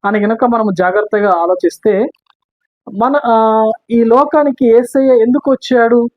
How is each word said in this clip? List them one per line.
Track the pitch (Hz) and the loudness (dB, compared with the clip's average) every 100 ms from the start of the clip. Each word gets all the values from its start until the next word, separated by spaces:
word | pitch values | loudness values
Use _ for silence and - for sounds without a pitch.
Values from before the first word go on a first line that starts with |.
| 202 | -2
అని | 214 | -2
గనుక | 208 226 247 | -2 -2 0
మనం | 233 220 175 | 0 -2 -2
జాగ్రత్తగా | 180 196 214 208 208 | 0 0 -2 -2 0
ఆలోచిస్తే, | 175 170 180 170 - 220 196 269 - _ _ _ _ _ _ - 196 | 0 0 0 -2 -2 -2 -2 -4 -8 _ _ _ _ _ _ -16 -4
మన, | 240 285 240 | -2 -2 0
ఆ, | 226 220 220 220 226 _ | 0 2 0 0 -4 _
ఈ | 233 | 0
లోకానికి | 226 240 294 302 294 262 247 | 2 2 2 0 -2 0 2
యేసయ్య | 233 247 277 269 247 | 2 2 -2 2 2
ఎందుకు | 226 262 285 | 2 0 0
వచ్చాడు? | 262 - 254 233 240 240 | -4 -2 0 2 0 -2